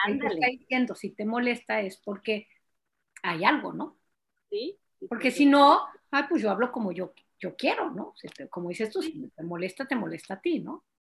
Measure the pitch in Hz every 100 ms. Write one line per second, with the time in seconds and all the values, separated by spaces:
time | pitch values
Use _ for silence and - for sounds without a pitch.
0 | 202 277 220 185 254 254 - 254 247 180
1 | 202 - 208 240 240 233 - 220 196 -
2 | - 202 - 214 - _ _ _ _ _
3 | _ - 185 165 208 294 185 165 311 _
4 | _ _ _ _ - 415 302 403 _ -
5 | - 226 262 - 285 285 285 339 - -
6 | - 277 294 320 208 190 247 247 202 175
7 | 180 - _ - 185 - 277 466 339 202
8 | - - - - 131 175 175 180 220 381
9 | 320 311 247 - 170 170 185 - 269 254
10 | 165 165 - 196 349 285 170 330 _ _